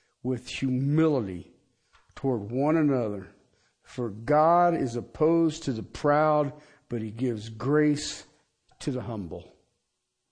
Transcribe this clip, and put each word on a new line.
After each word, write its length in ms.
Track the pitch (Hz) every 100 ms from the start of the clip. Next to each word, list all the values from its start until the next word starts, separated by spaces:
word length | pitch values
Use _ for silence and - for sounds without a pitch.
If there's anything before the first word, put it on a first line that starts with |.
| _ _
with 240 | 127 123 -
humility 1080 | - 135 127 139 151 160 143 101 90 - _ _ _ _ _ _
toward 360 | - 135 120 104
one 260 | 120 143 165
another. 520 | 151 135 110 104 104 _ _ _ _ _
For 280 | _ - 120
God 640 | 104 113 147 156 170 175
is 220 | 165 127 117
opposed 640 | 113 - 156 170 165 147
to 80 | -
the 100 | 113
proud, 720 | 98 - 147 147 156 151 143 - - _ -
but 120 | 120
he 100 | 107
gives 380 | 110 127 110 113
grace 760 | 110 127 151 151 147 - - - _ _ _ _ -
to 100 | -
the 120 | 127
humble." 540 | 101 110 90 87 85 _ _ _ _ _ _ _ _